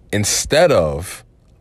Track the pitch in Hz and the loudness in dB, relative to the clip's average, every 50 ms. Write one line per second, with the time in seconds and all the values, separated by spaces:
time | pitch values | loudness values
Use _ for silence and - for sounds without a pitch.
0 | _ - - 101 104 - - - - - - 151 180 170 131 98 82 76 71 76 | _ -6 -4 -4 -2 -2 -4 -4 -2 0 2 4 4 4 4 2 2 0 -2 -6
1 | 92 - - - - _ _ _ _ _ _ _ | -10 -12 -16 -18 -20 _ _ _ _ _ _ _